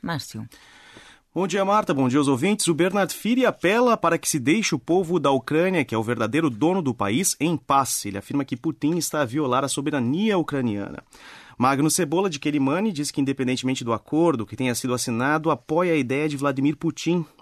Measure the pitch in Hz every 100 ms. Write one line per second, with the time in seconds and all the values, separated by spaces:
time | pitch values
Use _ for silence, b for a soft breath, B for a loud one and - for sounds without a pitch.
0 | - 151 - 110 110 B B B B B
1 | B B _ 165 185 196 196 214 208 143
2 | 131 135 139 127 175 208 - 151 180 202
3 | 180 - 208 247 240 - 175 226 247 220
4 | 170 131 - 156 123 208 202 143 - 175
5 | 165 175 143 135 - 151 185 180 127 113
6 | 110 117 110 139 160 107 151 190 143 117
7 | 101 120 190 - 156 160 - 139 131 -
8 | 101 98 - 143 131 120 160 - 147 170
9 | - 156 127 139 139 123 139 - 143 147
10 | 120 160 220 190 151 143 123 104 98 -
11 | - B B B B - 127 135 156 165
12 | 156 165 196 147 151 147 135 165 220 147
13 | 147 - 135 135 127 127 127 131 117 110
14 | - 151 170 127 104 107 127 117 127 123
15 | 127 117 135 156 156 147 - 160 180 156
16 | 123 135 151 143 139 135 139 151 165 -
17 | - 175 156 _